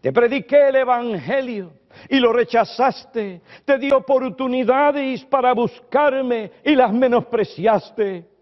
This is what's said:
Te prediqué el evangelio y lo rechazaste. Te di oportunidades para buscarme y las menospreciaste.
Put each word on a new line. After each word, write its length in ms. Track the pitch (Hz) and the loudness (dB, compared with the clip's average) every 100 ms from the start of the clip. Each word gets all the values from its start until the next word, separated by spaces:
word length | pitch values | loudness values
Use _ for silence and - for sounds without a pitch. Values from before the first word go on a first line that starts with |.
Te 100 | 131 | 0
prediqué 580 | 135 240 269 - 285 277 | 0 0 -2 2 4 4
el 80 | 262 | 2
evangelio 960 | 254 240 240 196 135 269 254 214 180 _ _ - - | 0 -2 -2 -6 -4 -4 -4 -10 -12 _ _ -20 -2
y 100 | 269 | 0
lo 140 | 240 | 2
rechazaste. 1080 | 240 233 233 208 - 254 - - 233 202 175 _ - | 2 0 0 -2 0 -2 -2 -10 -10 -8 -12 _ -12
Te 140 | - 269 | -2 0
di 140 | 277 | 2
oportunidades 1300 | 269 269 262 254 185 262 254 233 262 294 285 269 247 - | 0 2 -2 -2 -6 -4 -2 0 2 2 0 -4 -8 -2
para 280 | 269 247 | 0 2
buscarme 1000 | 240 233 - _ 262 294 262 254 233 202 - - | 0 -2 -6 _ 0 2 0 -4 -4 -6 -6 0
y 100 | 285 | 2
las 160 | 240 | 4
menospreciaste. 1400 | 226 262 240 - 233 202 - 208 208 - - 202 180 170 _ | 2 2 0 0 -4 -4 -2 0 0 -2 -6 -4 -6 -14 _